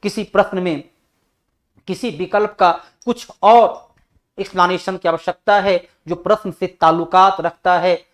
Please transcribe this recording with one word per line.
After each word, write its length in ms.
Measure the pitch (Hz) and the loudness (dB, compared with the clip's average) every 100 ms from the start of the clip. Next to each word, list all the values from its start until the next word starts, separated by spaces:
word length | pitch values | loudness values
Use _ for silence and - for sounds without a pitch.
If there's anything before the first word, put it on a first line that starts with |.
किसी 200 | 208 208 | -8 -8
प्रश्न 360 | 202 196 196 190 | -4 0 0 -2
में 240 | 180 147 - _ _ _ _ _ _ _ _ _ - | -4 -6 -10 _ _ _ _ _ _ _ _ _ -12
किसी 220 | 185 240 | -8 -8
विकल्प 460 | 147 180 208 208 - | -8 -4 -2 -4 0
का 120 | 185 165 - _ - | 0 0 -8 _ -8
कुछ 220 | 240 - - | -8 -8 -2
और 460 | 202 233 220 - - _ _ _ _ - | 6 6 6 0 -16 _ _ _ _ -12
एक्सप्लेनेशन 580 | 190 185 175 180 - 190 | -10 0 0 0 -6 -6
की 100 | 170 | -4
आवश्यकता 520 | 165 - 175 - 202 | -4 -6 -6 0 0
है, 280 | 196 180 - _ - | 2 -2 -4 _ -10
जो 80 | 170 | -8
प्रश्न 360 | 180 214 196 | -2 -2 -2
से 160 | 165 180 | -8 -10
ताल्लुकात 760 | _ 160 165 165 185 190 190 | _ 2 2 0 2 2 2
रखता 380 | 170 - 185 175 | -6 -4 -2 0
है 160 | 175 175 _ | 0 -2 _